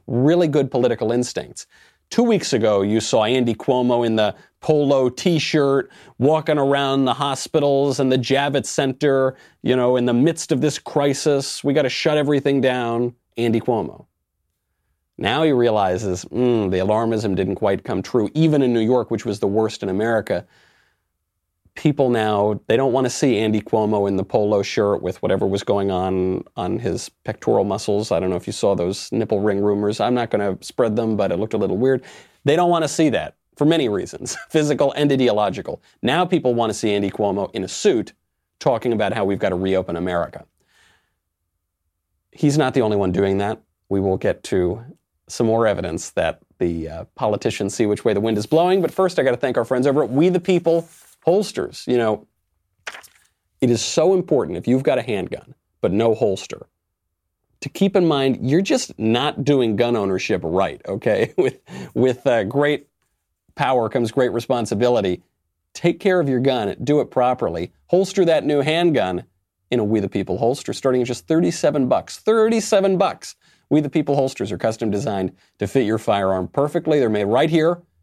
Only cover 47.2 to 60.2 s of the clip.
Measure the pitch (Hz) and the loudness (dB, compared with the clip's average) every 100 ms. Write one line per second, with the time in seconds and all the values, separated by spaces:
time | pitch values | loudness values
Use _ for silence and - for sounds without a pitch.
47.2 | 113 104 117 - 98 - 104 104 120 101 | -2 -2 -2 -4 -4 -2 0 0 0 0
48.2 | 110 107 107 156 175 190 170 - 190 170 | 0 -2 0 2 2 2 0 0 -2 0
49.2 | 135 120 131 123 113 123 139 139 120 127 | 0 0 -2 -2 -2 0 2 2 0 2
50.2 | 175 175 175 175 175 170 165 - - _ | 2 2 0 0 2 0 -2 -14 -20 _
51.2 | - 190 208 - - 135 - 123 110 104 | 0 0 0 -4 -8 -8 -2 0 0 -2
52.2 | - _ _ _ _ _ - - - _ | -6 _ _ _ _ _ -18 -18 -20 _
53.2 | _ _ _ - 127 120 - - 165 190 | _ _ _ -2 0 0 0 0 2 2
54.2 | 175 143 80 87 - 127 147 127 117 101 | 2 0 0 -4 0 0 2 0 -2 -4
55.2 | 87 - - - _ _ 101 98 117 107 | -6 -10 -14 -20 _ _ -2 2 2 2
56.2 | 113 95 - - - _ _ _ _ _ | 0 -2 -6 -14 -16 _ _ _ _ _
57.2 | _ _ _ - - - 196 196 170 143 | _ _ _ -14 -8 0 2 2 2 2
58.2 | 135 117 127 156 202 262 - - 110 117 | 0 0 0 0 2 -2 -2 -4 0 0
59.2 | 143 - 135 139 117 101 120 117 98 92 | 0 -2 0 2 2 2 0 0 -2 -2